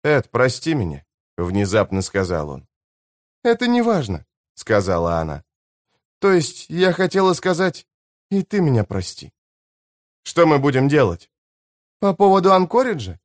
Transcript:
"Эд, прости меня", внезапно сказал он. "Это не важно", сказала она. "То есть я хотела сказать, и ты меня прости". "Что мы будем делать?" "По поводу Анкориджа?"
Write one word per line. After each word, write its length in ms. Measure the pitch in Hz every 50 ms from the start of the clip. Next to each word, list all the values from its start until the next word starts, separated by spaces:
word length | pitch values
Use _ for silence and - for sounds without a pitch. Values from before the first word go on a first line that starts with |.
"Эд, 280 | - 151 151 131 - _
прости 440 | - 117 127 131 123 - - 160 160
меня", 300 | 143 101 82 71 71 _ _ _ _ _ _ _
внезапно 640 | - 87 87 92 101 101 95 95 110 98 - 95 95
сказал 480 | 90 - - 98 95 87 90 80 76 73
он. 160 | 69 - - _ _ _ _ _ _ _ _ _ _ _ _ _ _ _
"Это 240 | _ 240 233 233 247
не 160 | 240 240 240
важно", 420 | 233 233 220 175 131 107 92 76 - _ _ _ _ _ _
сказала 680 | - - - 110 101 95 95 92 85 85 85 85 82
она. 220 | 80 78 73 73 _ _ _ _ _ _ _ _ _ _ _ _ _ _ _ _
"То 120 | - 196
есть 340 | 190 175 147 - - - - _
я 220 | 156 170 185 185
хотела 420 | 170 - 190 170 - 196 190 185 175
сказать, 520 | - - 185 180 160 190 180 - - - _ _ _ _ _ _ _ _ _
и 120 | 196 196
ты 180 | 185 _ - 202
меня 240 | 175 147 131 113 104
прости". 480 | _ 92 95 87 - - - - - _ _ _ _ _ _ _ _ _ _ _ _ _ _ _ _ _ _
"Что 240 | _ - - 170 170
мы 120 | 160 151 139
будем 300 | 135 147 127 131 135 139
делать?" 420 | 143 151 127 95 85 - - _ _ _ _ _ _ _ _ _ _ _ _ _ _ _
"По 140 | - 202 180
поводу 380 | - 202 196 190 196 175 196
Анкориджа?" 680 | 190 185 185 - - 240 262 254 208 147 110 92 82 -